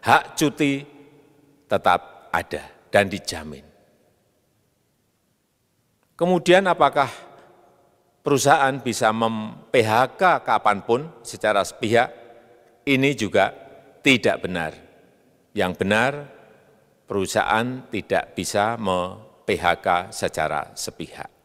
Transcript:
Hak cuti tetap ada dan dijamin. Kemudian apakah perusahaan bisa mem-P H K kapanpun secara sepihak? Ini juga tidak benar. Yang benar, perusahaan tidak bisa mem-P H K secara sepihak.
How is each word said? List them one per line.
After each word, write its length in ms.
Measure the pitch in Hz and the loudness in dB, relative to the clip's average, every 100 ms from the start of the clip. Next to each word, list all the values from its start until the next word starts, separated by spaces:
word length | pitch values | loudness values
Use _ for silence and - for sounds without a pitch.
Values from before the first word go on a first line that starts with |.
Hak 320 | - 147 - | 4 2 2
cuti 480 | - 151 - 147 139 143 - - - _ _ _ _ _ | -2 -2 0 -2 -2 -8 -20 -20 -20 _ _ _ _ _
tetap 560 | 98 - 87 - - - | 0 2 2 -2 -20 -6
ada 320 | 85 - 76 - - _ | -6 -6 -10 -12 -20 _
dan 160 | 101 101 | 2 2
dijamin. 560 | 92 - 82 78 69 - _ _ _ _ _ _ _ _ _ _ _ _ _ _ _ _ _ _ _ _ _ _ _ _ - | -4 -8 -10 -12 -16 -20 _ _ _ _ _ _ _ _ _ _ _ _ _ _ _ _ _ _ _ _ _ _ _ _ -4
Kemudian 480 | 175 180 175 180 190 | 0 0 4 4 4
apakah 400 | 165 143 147 131 - - - - _ _ _ _ _ _ _ - | 2 2 2 -2 -4 -20 -20 -20 _ _ _ _ _ _ _ -2
perusahaan 480 | 139 139 156 135 135 | 0 4 4 2 -2
bisa 320 | 123 107 113 | -6 0 0
mem-P 640 | 110 113 110 110 117 - 135 110 | 2 -2 -2 -10 -14 0 2 4
H 80 | 110 131 - | 2 0 2
K 240 | 185 143 | 0 2
kapanpun 800 | - 110 - 101 92 117 160 - | 0 0 2 -2 0 -2 -2 -16
secara 400 | - 110 110 101 | -18 -4 0 0
sepihak? 480 | 92 - 110 117 127 - - - _ _ _ _ | -2 -4 0 2 0 -4 -20 -20 _ _ _ _
Ini 320 | - 135 135 | -2 2 2
juga 400 | 139 101 98 98 - - - - _ | 0 0 2 2 -2 -20 -20 -20 _
tidak 400 | 147 123 110 - | 2 4 2 -2
benar. 320 | 92 90 80 76 - _ _ _ _ _ _ | -4 -6 -6 -10 -20 _ _ _ _ _ _
Yang 200 | 101 92 92 | -4 -4 -2
benar, 340 | 98 107 123 143 143 - - _ _ _ _ _ _ | 0 0 0 -4 -14 -20 -20 _ _ _ _ _ _
perusahaan 800 | 101 92 107 - 110 120 127 - | -4 -2 -2 0 0 -2 -8 -8
tidak 400 | 104 - 92 - | -10 -2 -2 -2
bisa 400 | - 90 104 104 | -8 -4 -2 -2
mem-P 800 | 117 101 92 90 95 - _ - | -2 -2 -2 -2 -8 -20 _ -6
H 120 | 92 87 85 101 | 0 0 0 0
K 20 | 87 92 | -2 -2
secara 640 | - 92 - 78 76 - | -6 -6 -4 -4 -4 -8
sepihak. 640 | - - - 87 - - _ | -12 -14 -12 -16 -14 -20 _